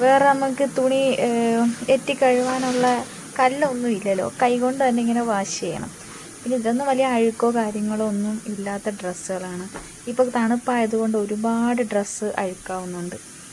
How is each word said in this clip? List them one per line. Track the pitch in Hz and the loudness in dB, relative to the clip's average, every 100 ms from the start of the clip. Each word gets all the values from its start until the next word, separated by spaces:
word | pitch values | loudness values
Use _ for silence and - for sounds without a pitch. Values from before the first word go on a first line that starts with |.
വേറെ | 254 269 277 | 6 6 6
നമുക്ക് | 269 269 262 277 269 | 4 2 0 0 2
തുണി, | 262 269 269 - | 2 4 2 2
ഏഹ്, | 240 233 233 233 233 233 - | 2 2 2 2 2 0 2
എത്തി | 262 - | 2 2
കഴുകാനുള്ള | 262 262 247 254 262 262 247 247 240 - - - - | 2 4 4 2 0 0 2 2 2 -2 -12 -6 2
കല്ലൊന്നും | 254 277 294 247 240 | 2 2 0 0 0
ഇല്ലല്ലോ, | 196 202 190 156 - | 0 0 0 -2 0
കൈ | 247 240 | 2 2
കൊണ്ട് | 254 269 262 | 0 2 2
തന്നെ | 240 | 2
ഇങ്ങനെ | 233 240 | 2 0
വാഷ് | 233 202 196 - | 0 0 -2 -4
ചെയ്യണം. | 185 151 - - - - - - | -6 -6 -8 -12 -16 -16 -16 -10
പിന്നെ | 240 254 | -4 -2
ഇതൊന്നും | 220 240 277 | 0 0 2
വലിയ | 262 262 | 2 2
അഴുക്കോ | 233 226 226 233 233 | 4 2 2 0 2
കാര്യങ്ങളോ | 214 208 214 214 220 | 0 -2 -2 -2 -2
ഒന്നും | 202 208 220 220 | -2 -2 -4 -6
ഇല്ലാത്ത | 202 196 202 214 | -6 -6 -6 -6
ഡ്രസ്സുകളാണ്. | 202 180 180 - 185 180 180 190 - - - - | -6 -6 -6 -6 -6 -6 -8 -10 -12 -16 -12 -4
ഇപ്പൊ | 240 | 0
തണുപ്പായതുകൊണ്ട് | 254 240 226 240 - 240 220 220 220 220 | 2 2 2 2 0 0 2 0 0 0
ഒരുപാട് | 208 208 226 233 240 247 | 0 -2 0 0 2 0
ഡ്രസ്സ് | 214 208 202 - 208 - | 0 -2 -2 -4 -6 -4
അഴുക്കാവുന്നുണ്ട്. | 190 190 - 185 180 175 175 - - - - | -6 -6 -10 -10 -8 -8 -8 -10 -14 -18 -18